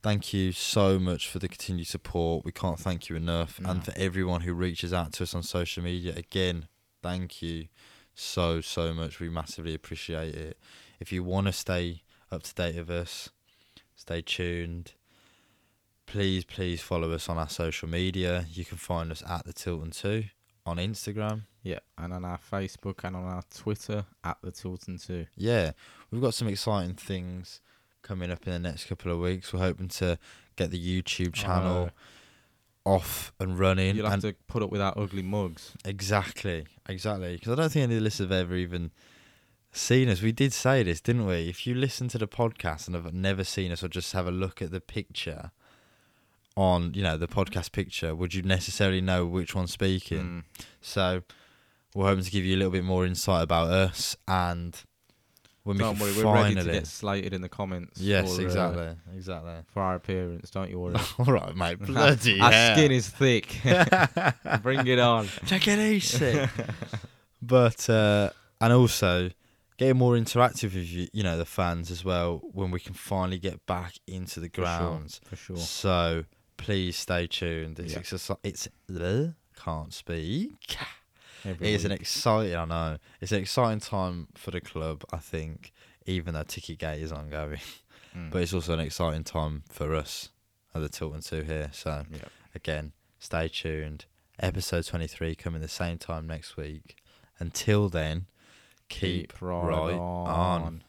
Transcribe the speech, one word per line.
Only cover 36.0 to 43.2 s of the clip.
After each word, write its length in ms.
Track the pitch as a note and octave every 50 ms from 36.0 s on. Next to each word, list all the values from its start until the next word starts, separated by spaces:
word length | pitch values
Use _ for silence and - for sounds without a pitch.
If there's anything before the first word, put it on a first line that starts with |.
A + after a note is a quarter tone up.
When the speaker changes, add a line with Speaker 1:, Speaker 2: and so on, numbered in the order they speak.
| G2 F#2+ G#2+ G2+ F#2+ - - - - G2+ F2 D#2+ D#2 - _ - _
Speaker 1:
exactly. 520 | - F#2+ F2+ F2+ G#2+ G#2 F#2+ F#2 F2 F2 E2+
'Cause 160 | - A2+ A#2+
I 20 |
don't 160 | C#3+ D#3+ D#3+
think 120 | D#3 D#3 C3+
any 100 | A#2+ A#2
of 60 | A2+
the 40 | A2
listeners 240 | G#2+ G#2 - G2 F2+
have 80 | F#2+ F#2
ever 180 | F2+ F2 F#2
even 340 | F2+ F2+ F2 F2+ F2 E2+ D#2+ _ _ - - - - - - _ _ _ _ _ _ _ _
seen 380 | - - - - A#2+ C3 C3 B2
us. 100 | G2+ F2
We 120 | G#2+ A2+
did 200 | A2+ - C3+ C3+
say 300 | - - - B2+ C3+ C3
this, 180 | A2 F2+ E2 -
didn't 240 | _ - A#2+ A#2+ A2
we? 240 | F#2+ F2+ E2+ E2 E2+
If 180 | F2 - -
you 80 | B2 B2
listen 340 | B2+ C3+ B2+ - - B2+ A#2+
to 100 | - A2+
the 100 | A2 G2+
podcast 580 | - - A#2+ A2+ - - - F2 D#2 D#2 - -
and 60 | F2+
have 200 | E2+ E2+ E2+ D#2+
never 280 | F#2